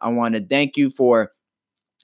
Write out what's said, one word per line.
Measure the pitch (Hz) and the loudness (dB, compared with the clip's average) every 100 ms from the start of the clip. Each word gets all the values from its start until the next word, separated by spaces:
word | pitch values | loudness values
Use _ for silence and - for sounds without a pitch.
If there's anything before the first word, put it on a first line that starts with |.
I | 113 | -6
wanna | 120 117 110 | -2 -2 -4
thank | 92 139 143 143 | -2 -2 0 0
you | 139 | -2
for | - 123 117 104 _ _ _ _ _ _ _ | 2 2 2 0 _ _ _ _ _ _ _